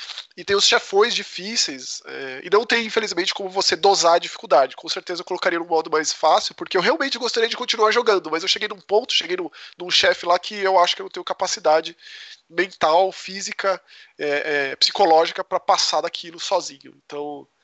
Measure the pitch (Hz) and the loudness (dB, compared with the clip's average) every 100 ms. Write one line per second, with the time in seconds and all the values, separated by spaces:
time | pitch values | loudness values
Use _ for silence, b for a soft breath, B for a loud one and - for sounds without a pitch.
0 | B B B - 175 202 - 220 - 196 | B B B -14 -4 0 4 2 2 2
1 | 233 190 202 - 190 233 - 135 131 - | 2 0 -6 -10 -6 -4 -4 -6 -12 -14
2 | 143 135 135 131 170 202 240 233 226 226 | -12 -12 -10 -12 0 0 2 0 0 -2
3 | 214 170 190 - 190 190 180 175 190 196 | -2 -2 -4 -4 -6 -2 0 2 4 4
4 | 170 175 170 - 208 165 135 - 165 - | 6 4 2 -8 2 4 4 -2 -8 -8
5 | - 170 175 175 190 170 170 165 160 156 | -8 -10 -8 -4 -2 -2 0 -2 0 0
6 | 156 - 160 185 - - 170 190 180 320 | -2 0 4 4 2 -6 -4 0 2 2
7 | 277 240 240 - 226 - 247 226 214 214 | 0 -2 -2 0 0 -2 -4 2 4 4
8 | 226 196 156 160 185 - 208 202 - 202 | 4 2 0 -2 0 -2 -2 -8 0 0
9 | 254 - 160 185 165 B B - 175 160 | 2 0 -2 -4 -6 B B -14 -2 2
10 | 190 175 175 180 - 208 190 190 180 - | 4 2 2 0 0 -4 2 4 4 0
11 | 190 - 175 - 185 - 170 156 160 165 | -8 -12 -8 -6 -4 -2 2 2 0 -10
12 | B B B B _ 165 190 - 160 165 | B B B B _ -4 -4 0 2 4
13 | 190 - - 190 196 - 196 180 b b | 2 -2 -12 -12 -10 -4 -4 -4 b b
14 | b - 147 143 156 147 139 135 - - | b -8 -4 -2 -2 -2 -4 -2 -2 2
15 | 196 160 170 - 185 185 - 185 - 165 | 4 6 4 -2 -4 -2 2 2 2 0
16 | 165 - 170 165 - 185 147 139 135 139 | -2 -8 -14 -12 -2 -2 -2 -10 -20 -20
17 | - 147 147 143 135 _ | -14 -10 -10 -12 -18 _